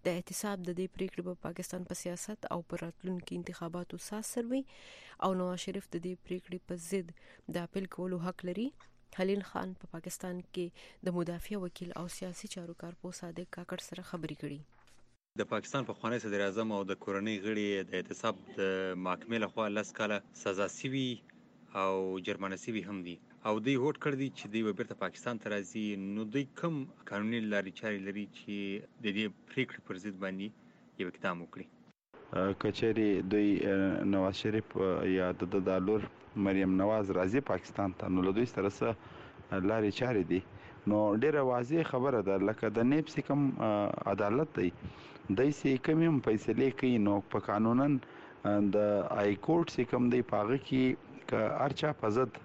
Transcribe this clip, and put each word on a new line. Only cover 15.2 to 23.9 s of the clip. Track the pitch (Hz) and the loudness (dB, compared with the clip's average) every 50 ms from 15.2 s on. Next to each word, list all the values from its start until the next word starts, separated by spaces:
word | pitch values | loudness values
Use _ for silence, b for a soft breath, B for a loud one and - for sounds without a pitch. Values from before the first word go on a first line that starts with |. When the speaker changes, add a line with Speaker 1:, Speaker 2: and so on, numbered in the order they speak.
| _ _ _ - | _ _ _ -6
Speaker 2:
د | 104 - - | -4 -2 -2
پاکستان | 107 - - - 139 123 107 | -6 -6 -4 -4 -4 -4 -4
پخوانی | 104 - - 113 120 120 107 | -8 -6 -4 -2 -2 -2 -2
صدر | 110 101 101 101 98 | -2 0 0 0 0
اعظم | 95 107 113 110 107 101 | 0 0 -2 0 0 -2
او | 98 95 | -2 -2
د | 98 92 - | -4 -6 -4
کورنۍ | - 98 98 101 110 110 98 92 | -4 -2 -2 0 -2 -2 -2 -2
غړي | 107 110 107 104 104 101 98 92 87 | -2 -2 0 0 0 0 0 -2 -2
د | 90 92 | -4 -4
احتساب | 85 80 104 - - 113 98 95 - - | -4 -4 -8 -4 -2 -4 -4 -4 -10 -12
د | - - 98 95 95 95 95 92 92 90 92 | -4 -2 0 0 0 0 -2 -2 -4 -4 -2
محکمې | 92 90 90 - - 117 117 107 | -2 -2 -4 -4 -4 -2 -2 -2
لخوا | 95 - - 110 104 101 107 | -2 -2 -2 -2 0 0 -2
لس | 104 - - - | -4 -4 -4 -4
کاله | 110 104 107 101 - - - - | -2 0 0 -2 -4 -8 -20 -6
سزا | - 104 98 92 101 92 - - | -4 -2 0 0 -2 -2 -2 -6
سوي | - 135 131 135 131 127 120 107 - - - - - - _ - - - - 101 95 | -6 -4 -2 -2 -2 -2 -4 -8 -12 -20 -20 -20 -20 -20 _ -20 -20 -10 -4 0 0
او | 95 95 95 95 95 95 95 92 107 | 2 2 0 0 -2 -2 -4 -4 -4
جرمانه | 101 95 98 98 95 92 - | -4 -4 -4 -6 -6 -6 -6
سوي | - 113 107 90 92 | -4 -4 -4 -4 -4
هم | 101 98 87 87 | -6 -8 -8 -8
دي. | 82 82 - _ - - - 110 | -10 -12 -16 _ -20 -8 -2 0
او | 107 110 107 | 0 0 2
دوی | 131 139 131 | 2 2 2
هوډ | 123 151 | 2 0